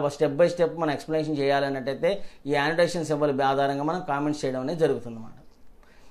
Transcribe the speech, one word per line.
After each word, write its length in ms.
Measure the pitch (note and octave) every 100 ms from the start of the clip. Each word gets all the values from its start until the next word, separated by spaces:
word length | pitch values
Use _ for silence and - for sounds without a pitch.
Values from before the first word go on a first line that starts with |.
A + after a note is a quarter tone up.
| C#3+
step 260 | - D3+
by 120 | C#3 F3
step 220 | E3+ D#3+ E3
మనం 160 | D#3+
ఎక్స్‌ప్లనేషన్ 420 | C#3 - D#3 D#3 D3
చేయాలన్నట్టయితే 720 | C#3 C#3 C#3 C3+ B2+ C3 E3 G3 - -
ఈ 100 | C#3
యానోటేషన్ 520 | C#3+ C#3+ E3 E3+ F3
సింబల్ 280 | D#3 D3 D3 C3+
ఆధారంగా 420 | C3+ C#3 C#3 C#3
మనం 160 | D3 F3+
కామెంట్స్ 380 | D3+ C#3+ D3 D3
చేయడం 200 | C3+ B2+
అనేది 180 | C3 E3
జరుగుతుందన్నమాట. 560 | D3+ B2 A#2+ A2+ A2 - - - - - - - -